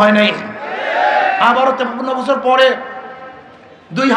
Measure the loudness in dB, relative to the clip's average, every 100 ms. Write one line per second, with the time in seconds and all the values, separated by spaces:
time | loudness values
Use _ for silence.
0 | 4 4 2 -2 -8 -10 -10 -8 -4 0
1 | 0 2 0 2 2 2 2 0 -4 -4
2 | -4 -4 -2 0 2 4 4 2 -8 -14
3 | -16 -16 -18 -20 -20 -20 -20 -20 -10 -2
4 | 2